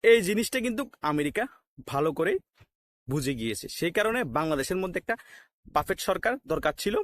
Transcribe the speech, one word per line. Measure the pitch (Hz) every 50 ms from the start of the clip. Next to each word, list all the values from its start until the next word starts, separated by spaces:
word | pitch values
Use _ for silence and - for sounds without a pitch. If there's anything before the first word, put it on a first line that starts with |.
| -
এই | 226 226 233 185
জিনিসটা | 180 208 214 226 - - 254 226
কিন্তু | 247 220 233 269 - - _ - 151
আমেরিকা | 147 147 147 147 - 202 240 269 - - _ _ _ - - -
ভালো | 131 139 151 160 -
করে | - - 190 370 392 _ _ _ _ - _ _ _ _ _ _ _ _
বুঝে | - 135 156 131 139 139 117
গিয়েছে। | 113 113 104 - - - -
সেই | - 160 175 170
কারণে | 214 208 220 226 254 240 135 113
বাংলাদেশের | 147 160 160 151 135 131 - 190 185
মধ্যে | 190 185 175 185
একটা | - - 175 - - - - - - _ _ _ _ - -
পাপেট | 147 151 - 190 - -
সরকার | - 185 - - 226 247 269 _ -
দরকার | 160 151 - 151 147 -
ছিল | - 202 214 427